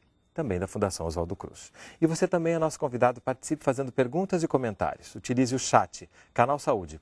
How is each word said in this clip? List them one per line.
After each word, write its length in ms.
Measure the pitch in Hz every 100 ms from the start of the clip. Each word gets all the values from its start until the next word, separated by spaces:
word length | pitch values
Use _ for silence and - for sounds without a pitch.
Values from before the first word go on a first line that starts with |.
| _ _ _
também 280 | - 147 90
da 80 | 95
Fundação 380 | - 101 - 82
Oswaldo 280 | 82 85
Cruz. 380 | 98 - - - - - -
E 60 | 165
você 220 | 160 180
também 260 | 175 165
é 40 | 165
nosso 180 | 160 -
convidado, 420 | 143 120 123 120
participe 440 | - 131 - 151
fazendo 260 | - 127 135
perguntas 540 | - 123 151 190 180
e 20 | 165
comentários. 640 | 135 123 98 80 - - 104
Utilize 400 | - 127 127 127
o 20 |
chat 500 | - 123 95 - 85 _ _
canal 280 | - 120 143
saúde 400 | - 117 85 78